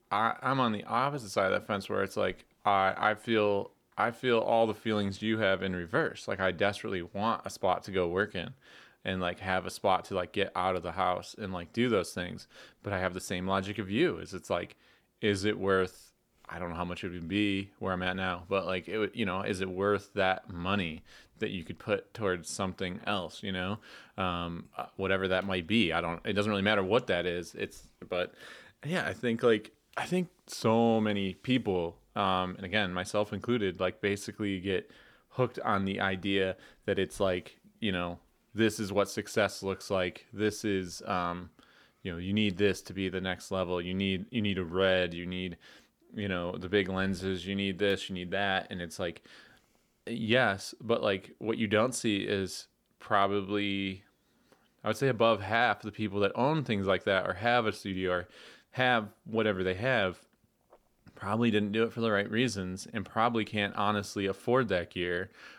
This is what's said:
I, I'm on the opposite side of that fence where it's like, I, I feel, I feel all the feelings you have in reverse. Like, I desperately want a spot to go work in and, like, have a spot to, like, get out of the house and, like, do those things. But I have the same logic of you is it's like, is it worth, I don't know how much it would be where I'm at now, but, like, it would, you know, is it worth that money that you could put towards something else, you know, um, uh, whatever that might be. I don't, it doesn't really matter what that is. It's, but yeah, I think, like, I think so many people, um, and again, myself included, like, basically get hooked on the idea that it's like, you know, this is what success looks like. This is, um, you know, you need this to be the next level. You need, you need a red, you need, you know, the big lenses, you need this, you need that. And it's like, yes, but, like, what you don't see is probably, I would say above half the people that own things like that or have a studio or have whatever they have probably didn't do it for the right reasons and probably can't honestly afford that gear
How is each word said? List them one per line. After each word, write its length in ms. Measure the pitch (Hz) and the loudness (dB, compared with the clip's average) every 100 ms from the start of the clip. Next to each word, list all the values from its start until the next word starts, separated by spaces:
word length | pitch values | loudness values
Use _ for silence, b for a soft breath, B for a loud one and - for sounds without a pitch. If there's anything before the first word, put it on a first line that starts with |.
| _ | _
I, 240 | 101 113 - | 0 2 0
I'm 180 | 131 135 | 0 2
on 120 | 120 | 2
the 140 | 104 - | 0 -2
opposite 440 | 113 139 143 104 | 0 0 -2 -2
side 220 | 104 95 | 2 2
of 0 | |
that 160 | 95 - | 2 0
fence 220 | 101 98 | -4 -2
where 140 | 98 | -2
it's 120 | 98 107 | -2 0
like, 300 | 92 - - _ | -2 -2 -12 _
I, 300 | 104 98 95 - | 2 4 4 2
I 200 | 107 107 | 2 0
feel, 560 | - 110 104 101 98 _ _ - | 0 2 4 2 -2 _ _ -2
I 140 | 113 | 0
feel 260 | 117 127 113 | 0 2 4
all 300 | - 113 113 | 4 4 4
the 80 | 107 | 2
feelings 480 | 113 107 98 95 | 0 0 0 -2
you 160 | 107 110 | 0 2
have 240 | 98 92 | 4 2
in 120 | 95 90 | 0 -2
reverse. 520 | 87 135 143 - - | -2 0 0 -4 -6
Like, 120 | 95 | 0
I 120 | 95 | 0
desperately 500 | 85 101 101 110 92 | 2 2 0 -4 -4
want 400 | 85 98 110 101 - | -4 -2 0 0 -4
a 40 | |
spot 340 | - 95 87 | -2 0 0
to 80 | - | 0
go 160 | 92 87 | 0 2
work 280 | 90 104 90 | 2 0 -2
in 180 | - - B B B B | -8 -10 B B B B
and, 180 | - 92 | -4 -2
like, 180 | 87 90 | -2 -2
have 260 | 95 92 92 | -2 -2 -2
a 60 | |
spot 340 | - 101 90 - | -2 2 2 0
to, 100 | 95 | -4
like, 180 | 87 | -2
get 180 | 101 95 90 | -2 -2 0
out 200 | 95 90 | 0 0
of 80 | |
the 80 | 87 | -2
house 440 | 87 90 90 - - | 0 0 0 -6 -10
and, 140 | 98 | -8
like, 220 | 90 87 | -8 -4
do 160 | 113 123 | 0 2
those 240 | 104 87 | 2 0
things. 340 | 92 90 92 - B B _ | -4 -8 -10 -16 B B _
But 100 | 104 | -4
I 60 | 95 | -2
have 160 | 92 90 | 0 -2
the 40 | |
same 280 | - 90 92 | -4 -4 0
logic 320 | 98 95 104 | 0 0 -4
of 100 | 95 | -2
you 300 | 110 139 85 | 0 0 -2
is 160 | 87 92 | -8 -10
it's 160 | - | -4
like, 240 | 90 92 - b b b _ | -4 -4 -12 b b b _
is 260 | 110 101 104 | 0 2 2
it 120 | 98 | 0
worth, 540 | 98 95 92 - - _ _ _ - | 2 4 2 -4 -20 _ _ _ -14
I 120 | 85 | -8
don't 100 | 87 | -6
know 60 | 85 | -4
how 100 | 87 | -4
much 180 | 87 | -6
it 80 | 95 | -8
would 160 | 87 82 | -8 -2
be 440 | 101 104 98 101 - | 0 2 0 -4 -6
where 140 | 95 | -4
I'm 100 | 90 | -2
at 120 | 92 95 | -2 -2
now, 280 | 92 90 87 | -2 -4 -2
but, 180 | 98 87 | -2 0
like, 220 | 92 85 | -2 -2
it 100 | 107 | -2
would, 140 | 101 107 | -2 0
you 100 | 98 | -2
know, 160 | 92 | 0
is 200 | 104 92 | -2 -2
it 80 | 95 | -4
worth 440 | 92 101 101 - | 0 2 0 0
that 380 | 101 92 92 - | 0 2 2 -4
money 520 | 87 90 101 82 80 B B B - | -6 -2 0 -2 -6 B B B -6
that 120 | 107 | -6
you 120 | 95 | -6
could 140 | 80 90 | -8 -10
put 360 | - 101 - | -4 -4 -4
towards 360 | - 101 90 - | -4 -2 -2 -4
something 500 | - 95 92 92 95 - | -4 -4 -4 -6 -6 -4
else, 380 | 101 85 - | -4 -4 -8
you 80 | 101 | -6
know, 260 | 92 92 107 B B B - | -4 -4 -6 B B B -4
um, 520 | 92 87 85 85 - - | -2 -2 -4 -8 -10 -12
uh, 80 | - - | -10 -4
whatever 320 | 95 95 95 | 0 2 2
that 180 | 92 98 | 0 0
might 220 | 92 82 | -2 2
be. 240 | 113 87 | 2 4
I 80 | 82 | 2
don't, 220 | 85 85 110 | -2 -4 -2
it 80 | |
doesn't 160 | 98 104 | 0 0
really 120 | 101 | 2
matter 200 | 101 104 | 2 2
what 240 | 92 120 - | 4 2 2
that 180 | 87 87 | 0 0
is. 280 | 87 85 - | -4 -6 -8
It's, 320 | - - - _ - | -8 -10 -20 _ -6
but 260 | 90 - B B B B _ 139 | -2 -2 B B B B _ -4
yeah, 200 | 175 87 | -2 -2
I 80 | |
think, 300 | 95 120 113 | -2 -2 2
like, 280 | 123 110 - _ _ - | 4 4 0 _ _ -8
I 80 | - | -2
think 240 | 185 175 _ - | 0 -2 _ -14
so 540 | - 113 113 117 113 | -2 4 6 6 4
many 320 | 107 101 98 | 2 0 -2
people, 640 | 90 - 127 110 92 85 - _ - | -4 0 0 2 0 -2 -6 _ -2
um, 400 | 98 92 92 92 | 2 2 0 -4
and 100 | 92 | -2
again, 280 | 104 95 | 0 0
myself 400 | 90 92 104 104 | -2 -2 -2 0
included, 480 | 98 120 123 98 90 | -2 0 0 0 0
like, 180 | 92 - | -2 0
basically 600 | 101 101 - - 104 95 | -2 -2 -4 -6 -4 -2
get 300 | 98 92 - B B B _ | 0 -2 -2 B B B _
hooked 300 | - 123 - | -2 -2 0
on 240 | 110 98 | 0 0
the 160 | 98 98 | 0 0
idea 560 | 98 95 98 98 95 - B B - | 0 0 2 2 2 -2 B B -2
that 140 | 98 | 0
it's 200 | 95 - | 0 0
like, 380 | 95 90 - - - _ | 0 0 -4 -16 -20 _
you 120 | 107 | -2
know, 280 | 90 87 87 _ _ _ | -2 -2 -6 _ _ _
this 260 | 101 110 113 | 2 2 2
is 140 | 98 | 0
what 160 | 101 98 | 0 0
success 540 | - 98 113 98 - | -2 -2 2 2 0
looks 260 | 95 95 - | -6 -6 -2
like. 380 | 95 90 - - | 0 0 -4 -12
This 320 | 101 107 104 | -2 -2 0
is, 380 | 107 95 90 - - | -2 -2 -2 -8 -4
um, 420 | 92 87 87 90 - b b b _ | -2 -2 -4 -10 -18 b b b _
you 80 | 98 | -8
know, 80 | 85 | -6
you 120 | 92 | 0
need 260 | 104 104 90 | 2 2 4
this 240 | 101 90 | 2 2
to 100 | - | -4
be 160 | 95 95 | -4 -2
the 100 | 92 | -2
next 300 | 92 90 - | -2 -4 -4
level. 320 | 95 90 90 | -2 0 -2
You 140 | 87 95 | -2 0
need, 320 | 98 92 - | 0 -2 -2
you 140 | 120 | -2
need 160 | 104 95 | 0 0
a 40 | |
red, 500 | 85 92 95 92 90 | -2 2 4 4 2
you 120 | 85 87 | -2 -6
need, 320 | 90 92 85 B B B _ _ | -6 -6 -8 B B B _ _
you 140 | 107 101 | -6 -4
know, 280 | 90 87 92 | -2 -4 -6
the 140 | 90 | 0
big 180 | 101 92 | 2 2
lenses, 600 | 92 98 90 95 92 90 | 0 0 0 -2 -4 -4
you 80 | 98 | -2
need 240 | 98 90 | -2 0
this, 300 | 101 95 - | 2 2 -2
you 40 | |
need 160 | 92 90 | -8 -4
that. 360 | 95 98 95 - | -2 0 0 -2
And 100 | 90 | -8
it's 200 | 87 - | -8 -6
like, 240 | 90 - B B B B B _ _ _ - | -6 -6 B B B B B _ _ _ -10
yes, 680 | 120 107 123 113 98 - - | -4 2 4 4 2 -6 -6
but, 200 | 113 117 | 0 2
like, 320 | 107 98 - - | 2 0 -4 -6
what 180 | 113 - | -4 -2
you 80 | 107 | 2
don't 300 | 107 127 - | 2 2 0
see 220 | 113 98 | 0 0
is 500 | 101 101 92 - - _ _ _ | 0 -2 -2 -8 -16 _ _ _
probably, 1040 | - 104 98 101 95 104 101 98 98 92 - _ b b b b b _ | 0 4 4 2 0 0 0 -2 -4 -6 -14 _ b b b b b _
I 60 | 107 | -4
would 80 | 110 | 0
say 100 | 135 | 0
above 340 | 113 117 104 | 4 4 4
half 400 | 98 113 120 101 | 2 2 4 2
the 100 | 107 | -4
people 280 | - 107 101 | -4 -2 2
that 140 | 98 - | 2 4
own 280 | 135 160 | 2 2
things 220 | 127 104 98 | 0 0 2
like 200 | 92 104 | 2 4
that 220 | 95 92 | 2 2
or 60 | |
have 320 | 90 117 120 110 | 0 2 2 2
a 60 | |
studio 400 | - 101 92 90 | -2 -4 -2 0
or 160 | 90 87 B B B B | -2 -4 B B B B
have 380 | - 127 120 101 - | 0 2 2 0 -10
whatever 400 | - 110 107 92 | -4 0 2 2
they 120 | 92 92 | 0 0
have 440 | 127 120 92 87 _ _ _ _ _ - _ _ - - | 0 2 2 -2 _ _ _ _ _ -20 _ _ -20 -8
probably 360 | 98 113 120 | -2 2 4
didn't 200 | 104 104 | 4 2
do 120 | 107 | 2
it 100 | 113 | 0
for 80 | 117 | 0
the 100 | 113 | 0
right 180 | 101 101 | 2 0
reasons 580 | 110 127 98 92 92 - | 0 0 -2 -6 -6 -8
and 140 | 113 - | -8 -4
probably 400 | 113 120 117 104 | 0 2 2 -2
can't 300 | 107 101 - | 0 -2 0
honestly 500 | 104 104 98 104 98 | 0 0 -2 -2 -2
afford 420 | 92 - 127 113 | -2 2 2 4
that 220 | 90 82 | 0 -2
gear 400 | 92 87 87 101 B B | -4 -2 -2 -6 B B